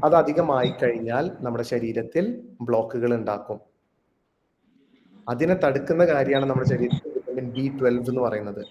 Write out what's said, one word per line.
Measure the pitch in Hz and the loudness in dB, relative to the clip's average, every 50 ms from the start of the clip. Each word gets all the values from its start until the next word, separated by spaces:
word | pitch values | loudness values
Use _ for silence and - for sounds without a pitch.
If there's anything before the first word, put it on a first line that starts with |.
| 151 | 2
അത് | 151 170 | 6 6
അധികമായി | 165 151 151 151 170 165 156 135 127 123 131 127 - 135 | 6 4 4 2 0 2 2 2 2 0 0 0 0 -2
കഴിഞ്ഞാൽ | 120 117 113 113 117 117 135 165 - - - | 0 0 -2 -4 -2 -2 -2 -2 -2 -6 -6
നമ്മുടെ | 127 123 117 117 117 | -6 -6 -4 -4 -4
ശരീരത്തിൽ | - 127 120 117 113 104 117 113 - - 160 196 233 240 - - - - - 120 | -2 -2 -4 -2 -2 -4 -4 -6 -2 -2 -2 -2 -2 -4 -8 -12 -18 -14 -12 -4
ബ്ലോക്കുകൾ | 120 117 113 110 - - 120 120 120 120 | 0 0 0 0 0 -4 -2 0 0 0
ഉണ്ടാക്കും. | 113 107 110 104 104 - - 107 104 - _ _ _ _ _ _ _ _ _ _ _ _ _ _ _ _ _ _ _ _ _ _ _ _ _ _ _ _ _ _ - - 120 | 0 0 -4 -4 -6 -6 -10 -12 -12 -12 _ _ _ _ _ _ _ _ _ _ _ _ _ _ _ _ _ _ _ _ _ _ _ _ _ _ _ _ _ _ -16 -8 -8
അതിനെ | 120 123 156 170 185 | -2 0 2 2 2
തടുക്കുന്ന | 180 165 143 135 143 135 - 160 165 175 | 4 4 2 2 0 0 0 4 4 4
കാര്യമാണ് | 165 151 139 135 139 139 139 135 | 4 6 2 2 2 2 2 2
നമ്മുടെ | 135 131 127 127 127 | 2 0 2 2 2
ശരീരത്തിൽ | 131 120 123 120 - - - 151 - | 2 2 0 0 0 -2 -4 -8 -8
വിറ്റാമിൻ | 131 - 123 127 127 127 120 | -8 -6 -6 -6 -6 -6 -6
ബി | 117 131 135 135 139 135 | -6 -4 -4 -4 -2 2
ട്വൽവ് | 131 123 120 123 117 127 | 2 2 2 2 -2 -2
എന്ന് | 123 131 | -2 0
പറയുന്നത്. | 123 113 107 107 104 104 104 104 - - | 0 0 -2 -2 -6 -8 -10 -12 -12 -14